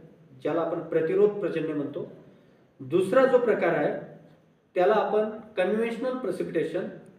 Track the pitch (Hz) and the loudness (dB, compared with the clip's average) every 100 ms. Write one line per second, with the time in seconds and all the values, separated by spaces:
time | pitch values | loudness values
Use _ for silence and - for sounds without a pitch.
0 | - - - 127 151 165 160 170 160 165 | -20 -20 -20 -10 -4 -2 -2 -4 -2 0
1 | 160 190 208 202 170 160 151 147 135 - | 2 4 2 2 -4 -2 -4 -4 -6 -8
2 | - - - - _ _ _ - 131 170 | -10 -14 -20 -20 _ _ _ -18 -2 0
3 | 190 254 254 240 233 196 175 156 - - | 4 4 6 4 4 2 2 0 0 -4
4 | - - - - _ _ _ 180 180 214 | -10 -18 -20 -20 _ _ _ 0 4 4
5 | 196 214 220 - - - 185 214 233 - | 2 0 0 -4 -8 -2 0 0 -2 -2
6 | 262 254 196 - - 170 143 175 220 - | -4 -4 -4 -6 -4 -2 -2 -4 -6 -10
7 | - | -20